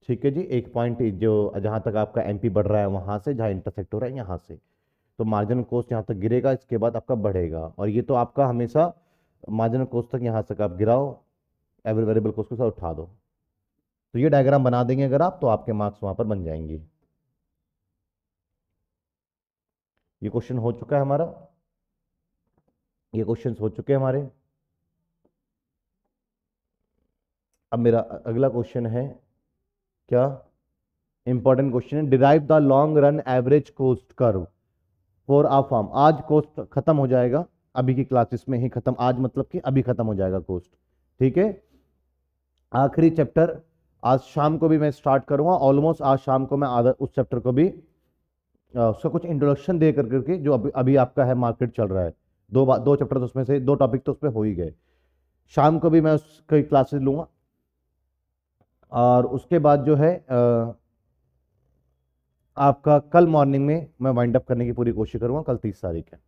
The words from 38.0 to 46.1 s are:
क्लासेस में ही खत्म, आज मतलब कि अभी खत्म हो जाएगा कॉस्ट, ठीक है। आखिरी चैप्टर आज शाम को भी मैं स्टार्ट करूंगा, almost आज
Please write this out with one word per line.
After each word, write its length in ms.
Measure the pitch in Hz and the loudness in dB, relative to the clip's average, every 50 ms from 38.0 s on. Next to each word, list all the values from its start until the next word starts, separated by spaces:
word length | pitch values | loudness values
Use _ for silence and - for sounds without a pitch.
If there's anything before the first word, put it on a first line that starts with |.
| 135 | -2
क्लासेस 400 | 131 131 123 117 - - 117 _ - | 0 0 0 0 0 -4 -10 _ -6
में 100 | 131 120 | -4 -4
ही 100 | 123 127 | -4 -4
खत्म, 280 | - 123 - 131 127 - | -6 -4 -4 -4 -4 -2
आज 180 | 120 127 127 120 | -2 -2 0 0
मतलब 280 | 131 123 _ 139 131 _ - | -4 -4 _ -6 -6 _ -6
कि 60 | 180 | -8
अभी 240 | - 139 135 135 120 | -6 -2 0 0 0
खत्म 240 | 120 123 - 117 | 0 -2 -2 -2
हो 80 | 110 107 | -4 -2
जाएगा 240 | 95 98 95 92 95 | -2 -2 -2 -2 -4
कॉस्ट, 340 | 85 - 92 87 - _ _ _ _ _ _ _ _ _ _ _ | -4 -6 -8 -8 -8 _ _ _ _ _ _ _ _ _ _ _
ठीक 160 | 127 135 131 | 0 0 2
है। 260 | 175 190 220 208 - _ _ _ _ _ _ _ _ _ _ _ _ _ _ _ _ _ _ _ _ _ _ - | 2 0 0 -2 -8 _ _ _ _ _ _ _ _ _ _ _ _ _ _ _ _ _ _ _ _ _ _ -2
आखिरी 380 | 120 135 143 - - 160 165 | 0 0 0 2 2 2 2
चैप्टर 500 | 160 160 147 - _ 160 160 170 160 - _ _ _ _ _ _ _ _ - | 4 2 -2 0 _ 0 0 0 0 -8 _ _ _ _ _ _ _ _ 0
आज 160 | 120 131 135 | 0 0 0
शाम 380 | - - - 156 143 151 160 156 | 0 -4 -4 -2 0 0 0 2
को 100 | 160 160 | 2 2
भी 100 | 156 156 | 2 2
मैं 120 | 151 147 | 2 -2
स्टार्ट 340 | 135 - _ 147 135 135 131 | -4 -4 _ 0 0 0 0
करूंगा, 280 | - 143 139 147 170 185 | 0 -2 0 2 2 2
almost 500 | 151 135 135 139 143 147 160 165 160 147 | 2 4 2 4 4 2 0 -2 0 0
आज 160 | 139 | 0